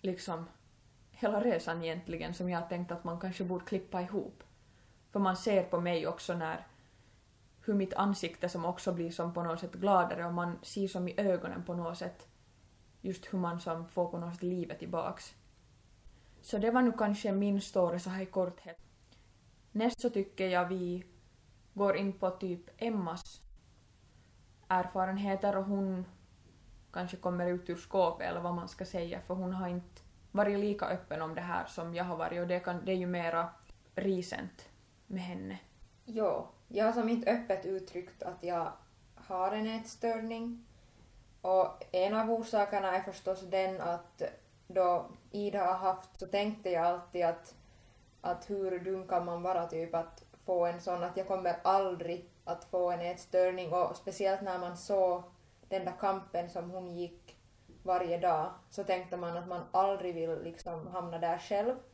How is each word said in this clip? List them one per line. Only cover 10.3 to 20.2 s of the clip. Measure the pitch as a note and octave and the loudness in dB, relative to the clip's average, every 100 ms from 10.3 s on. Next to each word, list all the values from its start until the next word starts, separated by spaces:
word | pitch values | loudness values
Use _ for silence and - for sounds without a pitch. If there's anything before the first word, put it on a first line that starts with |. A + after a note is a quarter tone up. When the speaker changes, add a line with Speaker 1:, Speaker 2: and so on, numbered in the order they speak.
Speaker 1:
man | F3 F3 E3+ | 0 -2 -4
ser | - - G3 | -8 -2 -2
som | F#3 F3+ | 0 -2
i | - | 2
ögonen | G#3 F3 F3 F3+ | 2 2 0 -6
på | F3 | -6
något | F3 E3+ E3+ | -4 -4 -6
sätt | F3+ F3 - _ - - - - - - | -8 -10 -20 _ -20 -20 -20 -20 -20 -10
just | F#3 F3+ - | -8 -8 -4
hur | F#3+ | -2
man | F3 E3+ | -2 -2
som | F3 E3 E3+ | -4 -6 -4
får | - F3 | -2 0
på | E3+ | 0
något | E3+ | -6
sätt | F3 | -4
livet | F3+ F3+ E3+ - | -2 -2 -4 -6
tillbaks. | E3 F3 F#3 F#3 - - - - - - - - - - - - | -4 -2 -2 -6 -12 -18 -20 -20 -20 -20 -20 -20 -20 -20 -20 -20
Så | - G#3 | -4 0
det | A3 | 4
var | A#3+ | 6
nu | B3 | 4
kanske | A3+ G#3+ G#3 G#3+ | 4 0 2 0
min | G3 G3+ G3 | 2 2 2
story | G3 G3 F3 F3 | 0 2 2 2
så | F3+ | -2
här | F#3+ | -4
i | F#3+ | -2
korthet. | F#3+ F3+ F3 - E3+ - - - - - - - - - | 0 -2 -2 -16 -18 -20 -20 -20 -20 -20 -20 -20 -20 -8
Näst | G#3 A3+ A#3+ | 0 0 2
så | A#3+ | 0
tycker | G#3 | 0